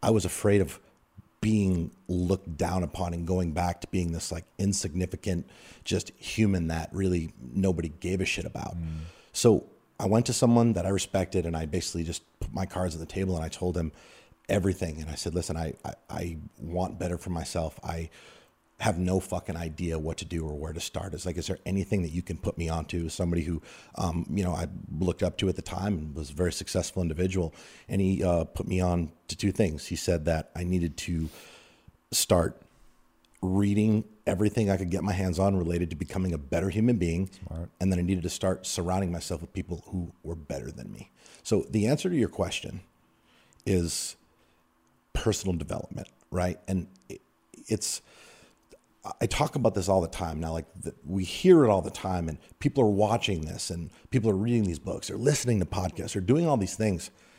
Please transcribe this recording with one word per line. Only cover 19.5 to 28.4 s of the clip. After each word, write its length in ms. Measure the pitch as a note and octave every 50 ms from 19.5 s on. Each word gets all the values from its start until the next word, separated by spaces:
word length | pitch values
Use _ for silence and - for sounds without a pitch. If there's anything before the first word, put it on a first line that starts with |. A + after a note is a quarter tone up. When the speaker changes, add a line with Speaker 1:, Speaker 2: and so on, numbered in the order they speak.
| E2
Speaker 1:
idea 420 | E2 E2+ E2 D2+ - F2+ E2+ D#2+ D#2
what 180 | D#2 D#2+ E2 -
to 60 | E2
do 220 | D#2 E2+ E2 D#2+
or 80 | D2+ D2
where 180 | D2 D2+ D#2+ D#2+
to 80 | E2
start." 320 | - - - - F#2 F#2+ -
It's 140 | - -
like, 100 | F2+ D#2+
"Is 100 | E2+ D#2+
there 120 | - F2+ - -
anything 360 | F2+ F#2+ G2 F2+ - A2 G2 F2
that 100 | D#2+ D#2
you 100 | F2 -
can 160 | - E2 D#2
put 180 | - - -
me 120 | - E2+ D#2+
onto?" 380 | D#2+ E2 D#2 - - F2 E2 D#2+
Somebody 320 | - - F#2 F2 E2+ E2+ D#2
who, 180 | F2 E2+ D#2 - - - - - - -
um, 300 | - - F2+ D#2+ E2+ - -
you 120 | D#2+ G2+ F#2+
know, 100 | F2+ E2
I 140 | E2 E2+ - F#2+ - - - - D2+
looked 240 | F#2 F2 E2 - -
up 140 | E2+ - -
to 100 | G2+ F#2
at 80 | F2
the 60 | - -
time 360 | - - F2+ F#2+ G#2 G2+ D#2+
and 160 | D#2 D#2 C#2
was 160 | D#2+ D2+ C#2+
a 40 | C#2+
very 180 | D2+ F2+ F2 -
successful 500 | - - - - F#2 E2 - - F#2+ F2+
individual. 520 | E2 D#2+ D#2+ F#2 F#2+ F#2 F#2+ E2+ D#2+ - - - - - - - -
And 120 | G2 G2
he, 240 | F#2+ F#2+ F#2+ - F#2
uh, 200 | F2+ F2 E2+